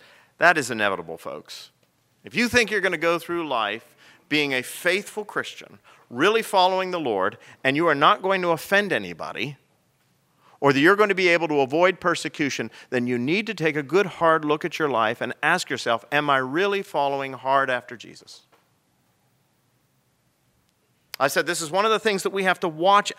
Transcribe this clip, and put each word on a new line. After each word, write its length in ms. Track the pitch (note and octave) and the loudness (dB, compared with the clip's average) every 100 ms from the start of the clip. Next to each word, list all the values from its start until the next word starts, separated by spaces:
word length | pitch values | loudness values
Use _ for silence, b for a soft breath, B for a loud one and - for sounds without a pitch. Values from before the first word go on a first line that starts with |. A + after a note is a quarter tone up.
| b b b b | b b b b
that 180 | E3 E3 | 4 4
is 140 | B2 | 0
inevitable, 460 | A2+ G#2 F#2 E2 E2 | 0 0 -2 -6 -12
folks. 540 | - D2 - - - _ _ _ _ _ | -12 -14 -14 -20 -20 _ _ _ _ _
If 100 | G2+ | -10
you 140 | D3+ A#3 | -4 0
think 240 | A#3+ A3 | 2 0
you're 100 | G#3 | 0
gonna 160 | F#3 E3+ | 0 0
go 220 | E3+ E3+ | 0 -2
through 280 | E3+ E3+ D#3 | -4 -6 -4
life 480 | B2 G#2 A2 - _ b b - | -2 -2 -4 -10 _ b b -4
being 240 | D3 C#3+ | -2 0
a 80 | C3 | -2
faithful 640 | A#2+ - F3+ F#3+ G3 G#3+ G#3 | -4 -4 -2 -2 -4 -12 -8
Christian, 540 | D3 A#2+ - - G2+ _ b b | -8 -8 -12 -20 -20 _ b b
really 320 | A#2+ F3+ A3+ | 0 2 2
following 500 | - G3 F3+ F#3 F#3 | 0 2 4 2 -4
the 80 | F3+ | -4
Lord, 380 | C#3 G2+ F#2+ A2+ B B | -2 0 -2 -4 B B
and 120 | C3+ C#3 | -2 2
you 120 | E3+ | 2
are 80 | C#3+ | 4
not 260 | D#3 G#3 | 4 4
going 200 | F#3+ F#3+ | 0 0
to 100 | F3 | 0
offend 420 | D#3+ - G3+ G3+ | -2 0 0 2
anybody, 640 | B2+ F#2 D#2+ D#2+ D#2 B2+ C#3 _ _ _ _ _ _ _ b b b | -2 -4 -10 -10 -8 -8 -10 _ _ _ _ _ _ _ b b b
or 140 | C#3 | 4
that 60 | C3+ | 6
you're 160 | D#3+ G3+ | 6 6
going 140 | G#3 | 4
to 60 | F#3 | 2
be 120 | F3+ | 2
able 200 | E3+ D#3+ | 2 2
to 140 | D3 | 0
avoid 380 | C3 D3+ F3+ F3+ | 2 2 2 2
persecution, 720 | F3+ D#3+ D#3 - C#3+ - A2+ B B | -2 -2 -4 -4 -4 -4 -8 B B
then 160 | B2+ A#2+ | -2 0
you 140 | B2 | -2
need 260 | B2+ F#3+ G#3+ | 0 -2 -4
to 80 | |
take 220 | F3+ D#3+ D3+ | -4 -2 -2
a 80 | |
good 240 | C3+ F3 F#3+ | 0 0 0
hard 360 | - E3 D#3+ | 2 2 4
look 220 | D3+ D3+ E3+ | 2 -2 -2
at 140 | - | -4
your 100 | D3+ | 0
life 320 | A#2 A2 B2 | 2 0 0
and 100 | B2 - | -6 -2
ask 260 | D3 F3 - | 0 0 -2
yourself, 340 | B2+ B2 A#2 - | -4 -2 -2 0
"Am 200 | D3 D3 | 0 2
I 60 | C3+ | 0
really 440 | C3 D3+ G3+ G3+ | 0 -2 -2 -2
following 520 | G3 D#3+ C#3 C#3 C3+ | -4 -2 -2 -2 -6
hard 360 | B2+ B2+ C#3 C3+ | -6 0 2 2
after 260 | B2 - A#2 | -2 -6 -16
Jesus?" 520 | F2 D#2+ - - _ _ _ _ _ _ _ _ _ _ _ _ _ _ _ _ _ _ _ _ _ _ _ _ _ _ _ - | -18 -20 -20 -20 _ _ _ _ _ _ _ _ _ _ _ _ _ _ _ _ _ _ _ _ _ _ _ _ _ _ _ -2
I 80 | C#3 | 0
said 180 | F#3 D3+ | 0 -2
this 160 | E3 | -4
is 80 | D#3+ | -4
one 160 | F3+ A3 | 0 0
of 60 | |
the 80 | G#3+ | 0
things 240 | A3 F#3+ | 0 -2
that 80 | G3 | -4
we 120 | F#3+ | -2
have 160 | F#3 F3 | -2 -2
to 60 | F3+ | -4
watch 460 | D#3 F3+ G3+ F3+ | -2 2 2 2